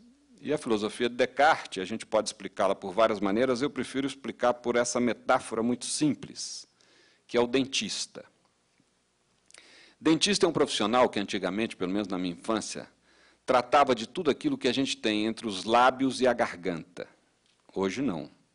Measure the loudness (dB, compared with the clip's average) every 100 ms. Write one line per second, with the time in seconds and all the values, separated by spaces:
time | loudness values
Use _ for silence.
0 | _ _ _ -12 -6 -4 -2 -2 -2 -2
1 | -2 0 0 4 4 2 -2 -8 -6 -8
2 | -2 0 0 -6 -8 -2 0 0 -4 2
3 | 2 2 0 0 0 0 -4 -6 -6 -6
4 | -6 -8 -12 -2 -2 0 0 0 0 0
5 | 0 -2 0 0 0 -2 -2 -2 -4 -2
6 | 0 -2 -8 -12 -12 -14 -18 _ _ _
7 | _ _ -4 0 2 2 0 -2 -4 -6
8 | -10 -14 -20 _ _ _ _ _ _ _
9 | _ _ _ _ _ -20 -20 -20 -20 _
10 | 2 4 2 2 2 2 0 0 2 4
11 | 4 2 -4 -4 -2 -2 -4 -4 -4 -2
12 | -4 -4 -4 -6 -4 -4 -4 -10 -14 _
13 | _ _ _ _ 0 2 4 4 6 2
14 | -2 -4 0 0 0 -2 0 0 -2 -2
15 | -2 0 -2 -4 -6 -6 2 4 6 4
16 | 0 2 2 2 -2 -4 -6 -6 -8 -14
17 | -14 _ _ _ _ _ _ -4 -2 -2
18 | -4 -4 -8 _ _